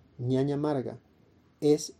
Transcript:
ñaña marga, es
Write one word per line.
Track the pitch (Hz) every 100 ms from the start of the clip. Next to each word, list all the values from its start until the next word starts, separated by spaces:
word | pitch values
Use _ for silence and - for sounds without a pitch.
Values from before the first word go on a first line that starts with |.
| - -
ñaña | 123 131 139 143
marga, | 151 143 117 120 - _ _ _ _ _
es | 147 151 - -